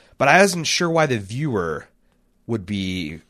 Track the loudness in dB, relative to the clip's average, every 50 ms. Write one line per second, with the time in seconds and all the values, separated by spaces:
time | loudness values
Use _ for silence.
0 | _ _ _ _ 2 4 6 6 6 4 2 -2 -4 -2 -2 -2 -2 0 2 2
1 | 2 2 0 -2 -4 -6 -6 -4 -4 -2 -2 -2 -2 -2 -4 -6 -10 _ _ _
2 | _ _ _ _ _ _ _ _ _ -6 -6 -6 -4 -4 -4 -4 -2 -2 -4 -4
3 | -4 -6 -10 -12 -16